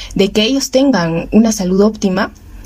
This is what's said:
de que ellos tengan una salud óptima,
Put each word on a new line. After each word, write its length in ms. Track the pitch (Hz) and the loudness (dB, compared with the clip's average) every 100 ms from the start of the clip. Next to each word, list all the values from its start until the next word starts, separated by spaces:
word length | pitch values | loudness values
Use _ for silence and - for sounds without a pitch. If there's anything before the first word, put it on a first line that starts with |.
| - | -6
de 160 | - 202 | -2 0
que 140 | 214 | 0
ellos 260 | 220 277 - | 0 -2 0
tengan 580 | 262 277 202 165 165 - | 0 2 2 0 -4 0
una 180 | 208 226 | 2 2
salud 300 | 208 180 190 | 0 0 2
óptima, 520 | 208 214 196 185 226 - - - | 2 0 -2 -2 -4 -8 -20 -18